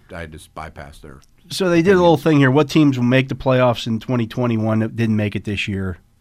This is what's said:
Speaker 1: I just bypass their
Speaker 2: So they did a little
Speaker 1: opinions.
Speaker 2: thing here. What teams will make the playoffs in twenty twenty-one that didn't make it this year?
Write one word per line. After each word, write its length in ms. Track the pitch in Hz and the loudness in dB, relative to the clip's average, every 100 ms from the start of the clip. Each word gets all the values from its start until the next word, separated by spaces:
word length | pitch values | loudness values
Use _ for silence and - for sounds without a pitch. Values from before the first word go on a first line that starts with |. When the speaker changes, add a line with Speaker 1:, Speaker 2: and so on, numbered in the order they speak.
| _ | _
Speaker 1:
I 140 | 87 82 | -16 -16
just 260 | 76 - - | -18 -20 -16
bypass 420 | 78 71 71 - | -16 -16 -20 -20
their 220 | 78 65 _ _ _ | -20 -20 _ _ _
Speaker 2:
So 180 | - 190 | -4 0
they 140 | 175 | 2
did 80 | 170 | 4
a 60 | 190 | 4
little 160 | 175 151 | 4 4
Speaker 1:
opinions. 80 | |
Speaker 2:
thing 160 | 165 147 | 2 4
here. 120 | 135 | 4
What 180 | 135 143 | 4 2
teams 260 | 165 147 123 | 2 2 2
will 80 | 120 | 2
make 240 | 131 131 | 2 0
the 60 | 131 | -4
playoffs 500 | 135 127 127 113 - | -2 2 2 0 -4
in 140 | 110 | -6
twenty 260 | - 123 113 | -4 -4 -4
twenty-one 540 | - 120 113 110 110 | -4 -2 -2 0 0
that 160 | 110 117 | -2 -2
didn't 200 | 113 107 | -2 0
make 200 | 104 101 | -2 -4
it 80 | |
this 240 | 98 101 - | -8 -6 -6
year? 320 | 98 95 87 _ _ | -6 -6 -10 _ _